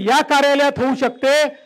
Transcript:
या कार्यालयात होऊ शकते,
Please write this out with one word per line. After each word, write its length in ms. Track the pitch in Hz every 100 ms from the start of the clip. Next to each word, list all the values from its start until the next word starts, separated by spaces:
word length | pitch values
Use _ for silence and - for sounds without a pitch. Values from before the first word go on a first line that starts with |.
| 196
या 120 | 277
कार्यालयात 540 | 302 285 285 277 285 277
होऊ 160 | 262
शकते, 400 | 254 247 247 269 302 294 -